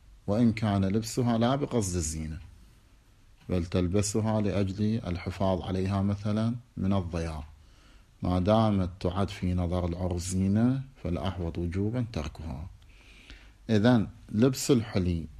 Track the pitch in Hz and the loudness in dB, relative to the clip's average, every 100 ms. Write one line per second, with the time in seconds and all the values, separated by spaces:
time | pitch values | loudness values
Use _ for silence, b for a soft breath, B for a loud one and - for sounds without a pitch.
0 | - - - 104 120 110 113 101 95 104 | -20 -12 -2 2 2 2 2 2 2 0
1 | 110 - 120 117 117 139 143 123 98 90 | -2 0 0 2 2 2 0 -2 0 -2
2 | 78 78 78 80 - - - - _ - | -2 -4 -8 -10 -14 -20 -20 -20 _ -20
3 | _ _ - - - 90 87 92 90 98 | _ _ -20 -18 -4 -2 0 0 2 2
4 | 101 113 110 110 101 92 98 95 107 113 | 0 0 0 0 0 0 -2 -2 -2 -2
5 | 92 87 - 90 95 92 78 92 95 98 | -4 -6 -6 -2 0 0 -2 -2 0 0
6 | 98 101 104 104 113 120 - - 95 98 | 0 -2 -2 -2 -2 -4 -8 -4 0 0
7 | 85 82 82 78 76 - b b b b | -2 -4 -4 -6 -12 -18 b b b b
8 | b - - 92 90 110 110 101 90 87 | b -6 0 2 4 6 6 4 0 -2
9 | 90 87 98 - 92 90 87 90 87 85 | -2 0 -2 -2 -2 0 0 0 -2 -2
10 | 90 87 87 95 95 104 120 135 131 - | -2 -2 -2 0 2 4 4 2 -4 -8
11 | 87 85 82 92 85 82 87 92 104 123 | -4 -4 -4 -4 -4 -4 -4 -2 -2 -2
12 | 117 - 76 - 80 65 87 - B B | -4 -6 -8 -8 -10 -10 -12 -16 B B
13 | B B B B B B - 107 110 123 | B B B B B B 0 4 6 6
14 | 95 - - 104 127 131 - 131 110 101 | 4 -4 -6 2 2 2 2 2 2 0
15 | 90 82 78 | 0 0 -4